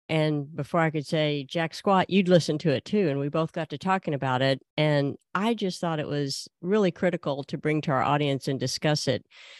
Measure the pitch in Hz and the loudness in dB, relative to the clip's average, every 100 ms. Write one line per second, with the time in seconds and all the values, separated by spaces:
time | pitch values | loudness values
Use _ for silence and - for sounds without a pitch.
0 | - 160 156 147 143 160 143 175 160 156 | -4 0 2 0 -4 -8 -4 0 0 0
1 | 139 160 151 147 131 170 165 - 202 190 | -2 0 0 -2 -4 -4 -4 -2 2 2
2 | - 190 180 175 - 151 165 123 - 208 | 4 2 6 6 4 0 0 0 0 0
3 | 170 139 143 160 160 175 156 147 185 190 | 0 0 -2 -2 -2 -6 -8 -6 -2 -2
4 | 170 139 135 127 135 135 - - 151 143 | -2 -2 0 2 2 0 -4 0 2 2
5 | 139 - _ 180 220 226 190 - 175 156 | 0 -4 _ -2 -2 -2 -4 -4 -4 -4
6 | 156 147 139 - - _ 175 214 185 - | -4 -4 -4 -6 -12 _ -2 2 2 0
7 | 185 170 156 139 - 151 156 151 156 131 | -2 -2 -4 -6 -6 -4 -2 0 0 2
8 | - 143 147 135 - 135 127 - 156 151 | 2 2 0 -2 -2 -4 -4 -2 0 0
9 | - 113 - - - | 0 -2 -6 -20 -20